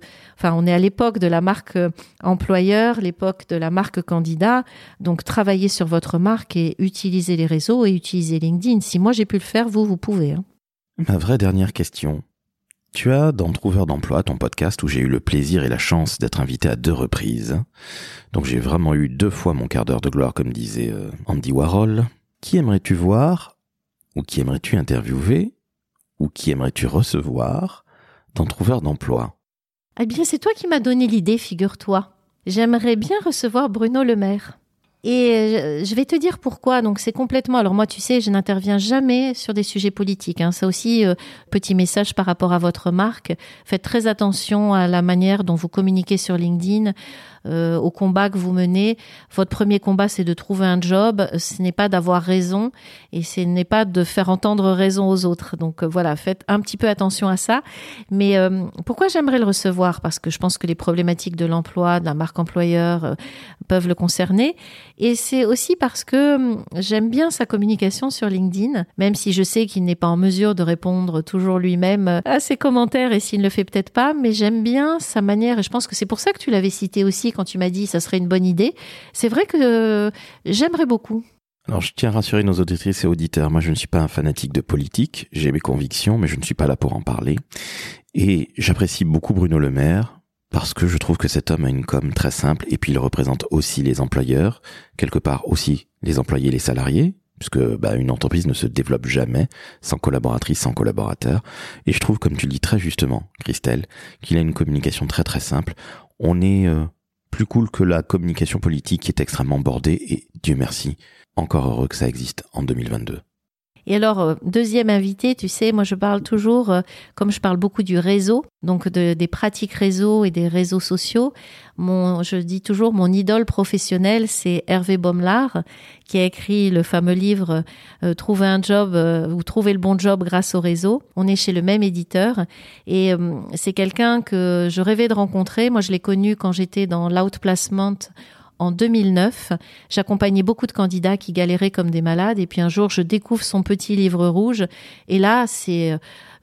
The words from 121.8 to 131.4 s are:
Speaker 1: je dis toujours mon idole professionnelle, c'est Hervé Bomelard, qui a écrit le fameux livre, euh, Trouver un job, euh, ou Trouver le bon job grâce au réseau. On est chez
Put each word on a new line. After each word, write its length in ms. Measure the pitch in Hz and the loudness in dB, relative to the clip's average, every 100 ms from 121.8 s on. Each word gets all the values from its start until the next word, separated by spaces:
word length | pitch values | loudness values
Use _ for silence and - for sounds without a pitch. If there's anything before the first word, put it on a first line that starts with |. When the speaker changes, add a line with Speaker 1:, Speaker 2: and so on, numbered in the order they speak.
| 180 185 180 175 | -2 0 0 0
Speaker 1:
je 140 | 175 185 | -2 -4
dis 260 | 170 190 | -4 -6
toujours 320 | - 202 226 | -4 0 2
mon 180 | 214 180 | 4 2
idole 320 | 190 196 220 | 2 2 2
professionnelle, 840 | 226 - 196 196 - 185 190 226 220 | 0 0 0 -2 -2 0 2 2 0
c'est 360 | - 185 175 - | -2 -2 -2 0
Hervé 300 | 185 180 190 | -2 0 0
Bomelard, 640 | 180 175 180 220 262 170 165 - - - _ | 2 0 2 2 0 -4 -8 -14 -20 -20 _
qui 140 | 190 | 0
a 60 | 180 | 0
écrit 440 | - - 208 202 | -2 -2 0 2
le 140 | 175 | 2
fameux 300 | 170 175 175 | 2 0 2
livre, 500 | 180 196 202 175 160 160 - - - | 2 2 0 0 -2 -4 -12 -20 -6
euh, 100 | 175 | -4
Trouver 320 | 170 - 202 196 | -2 -2 2 2
un 160 | 190 | 2
job, 300 | 190 208 202 | 2 2 4
euh, 340 | 175 165 165 160 | 2 2 2 -2
ou 120 | 175 | -4
Trouver 320 | 165 226 208 | -2 0 2
le 60 | 196 | 2
bon 180 | 185 190 | 2 2
job 260 | 196 196 | 2 2
grâce 300 | 175 180 185 | 2 0 0
au 80 | 185 | 0
réseau. 400 | 175 170 190 247 - - | 0 0 2 0 -2 -2
On 100 | 190 | 0
est 80 | |
chez 160 | 196 | 2